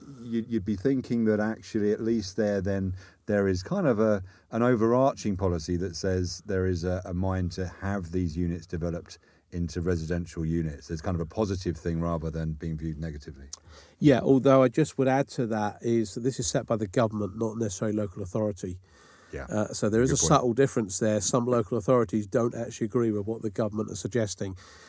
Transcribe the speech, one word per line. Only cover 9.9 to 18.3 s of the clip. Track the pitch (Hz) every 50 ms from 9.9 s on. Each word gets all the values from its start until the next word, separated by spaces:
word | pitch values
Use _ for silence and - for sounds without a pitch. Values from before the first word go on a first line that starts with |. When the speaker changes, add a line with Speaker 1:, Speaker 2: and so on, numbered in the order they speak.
| 90 82 80 78 87 85 85 - - 85 80
Speaker 1:
units. | 80 82 85 82 80 73 76 - -
There's | 85 78 -
kind | 101 90
of | 82
a | 82
positive | 78 - 107 110 98 101 92 - 90 82
thing | - - 87 85 82
rather | 85 85 85 80 80 82
than | 78 82 80 80 78
being | 76 82 82 80 73
viewed | 78 80 78 71
negatively. | 80 82 76 71 - - 67 67 67 67 - - - - - - - - _ -
Speaker 2:
Yeah, | - 147 131 113
although | - - 139 131 123 139 135 135 131
I | 127
just | - - 151 - -
would | - 135 131
add | 131 135 139 -
to | - - 123 107
that | 110 110 107 104 104 - -
is | 120 117 117 110 107 -
that | 120
this | 117 135 131 -
is | 120
set | - - 135 -
by | - 117
the | 107 110
government, | 92 - 135 117 107 110 107 104 95 98
not | 110 113 110 107 113
necessarily | 113 104 - - 117 107 104
local | 107 107 98 - 104 98
authority. | 90